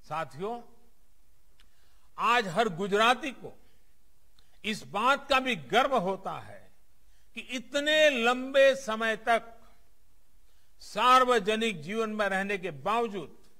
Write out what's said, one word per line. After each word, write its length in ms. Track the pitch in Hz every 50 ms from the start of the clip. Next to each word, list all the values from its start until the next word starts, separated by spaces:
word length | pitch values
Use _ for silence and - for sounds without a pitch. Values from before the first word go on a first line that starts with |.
साथियों, 600 | - - 151 160 160 139 - 139 185 214 240 233 233 - - - - - - - - - - - - - - - - - - - - - - - - - - - - - - -
आज 300 | 185 214 240 247 220 185
हर 200 | 160 202 240 220
गुजराती 640 | 170 156 202 202 196 208 220 233 254 233 330 277
को 280 | - - 175 127 - - - - - - - - - - - - - - - - - - - - - - -
इस 180 | 202 220 -
बात 460 | - 135 151 202 220 254 277 277 277 -
का 100 | 269 262
भी 160 | 262 262 240
गर्व 400 | 170 135 - 185 226 269 269 269
होता 440 | 233 175 190 190 190 - 185 156 135
है 320 | 107 101 107 95 - - - - - - - - - - - - - - -
कि 60 | 233
इतने 720 | 226 - 247 262 240 - 269 285 285 302 311 311 302 302
लंबे 640 | 277 240 226 240 254 254 254 269 269 277 269 269 262
समय 420 | 269 - 214 220 220 226 226 220
तक 440 | 214 - 240 233 220 - - - - - - - - - - - - - - - - - - - - - - - - - - - -
सार्वजनिक 1000 | - - - 202 226 254 254 262 254 247 247 233 185 208 220 220 226 226 208 160
जीवन 300 | 139 165 208 226 226 220
में 180 | 214 214 208 196
रहने 300 | 190 190 196 196 208 190
के 120 | 170 180
बावजूद 720 | 151 139 131 190 214 233 233 226 202 190 147 - - - - - - -